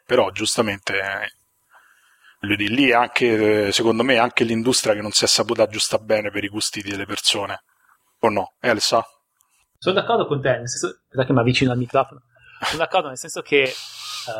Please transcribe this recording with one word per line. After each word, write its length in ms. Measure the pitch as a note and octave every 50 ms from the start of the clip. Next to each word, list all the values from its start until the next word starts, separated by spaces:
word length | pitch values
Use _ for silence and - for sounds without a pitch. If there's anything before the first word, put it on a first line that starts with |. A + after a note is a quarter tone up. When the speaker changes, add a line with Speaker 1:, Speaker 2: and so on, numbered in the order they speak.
| _
Speaker 1:
però 260 | - C3 B2 G#2 F#2+
giustamente, 640 | G2 G2 A2 - - - A2+ G#2 G2 G2 - - G2 G2
eh, 320 | F#2+ G2 G2 G2+ G#2 G#2 - _ _ _ _ _ _ _ _ - _ _ _ _ _ _ _ _ _ _ _ _
voglio 160 | - G2+ G#2
dire, 180 | G2+ G#2 G#2 A2+
lì 160 | C3+ C#3 B2+
è 40 | A#2
anche, 720 | A#2 A#2+ A2+ - - C3 A#2 A2+ G#2+ G#2+ G#2+ G#2+ G#2+ G#2 G2
eh, 40 |
secondo 300 | F#2+ - A2+ A#2 A2 A2+
me, 160 | A#2 C#3 C3 A2+
anche 260 | A#2+ B2+ - - B2
l'industria 520 | A2+ A2+ A2+ A2+ B2+ B2+ - - A2+ G#2
che 60 | G#2+
non 100 | G#2+ G#2
si 140 | - - A#2+
è 20 | -
saputa 360 | - - A2 A2 A#2 A2+ A2
aggiustare 400 | G#2 G#2 G#2+ - - - G#2+ A2
bene 280 | G#2+ G#2+ G#2+ G#2 G#2
per 120 | - G2+ G2+
i 40 | G2+
gusti 340 | G2+ G#2+ - - - G#2+
delle 240 | G2 G2+ G2+ G2 G2+
persone, 580 | G2+ G#2 - - - - G#2 G2 G2 F#2+ - _ _ _ _ _ _ _ _ _ _ _ _
o 80 | - C#3
no? 240 | B2 G2+ F#2 - _ _
Eh, 100 | - B2+
Alessà? 360 | A2+ G#2 - - B2 A2+ - - _ _ _ _ _ _ _ _ _ _ _ _ _ _
Speaker 2:
Sono 180 | - F3 F#3
d'accordo 300 | G3 - - A#3 G#3+ F3
con 160 | - D3 C3+
te, 80 | C3 C#3 B2 A#2
nel 120 | A#2+ B2
senso, 320 | - - - F3+ - _ _
aspetta 220 | _ - B2+ B2+
che 80 | - C#3
mi 60 | B2
avvicino 320 | A#2 B2+ B2 - C#3 B2+
al 60 | A#2+ B2
microfono. 440 | B2 A#2+ - C3+ C3 - C#3+ C#3 _ _ _ _ _ - - -
Sono 200 | - - - D#3
d'accordo 260 | E3 - - F#3 D#3 C#3+
nel 80 | C3 -
senso 240 | - D#3+ - F3+
che, 220 | - - D3 C#3 C3+
eh, 100 | B2+ C3 - - - - - - - - - - B2 A2 A2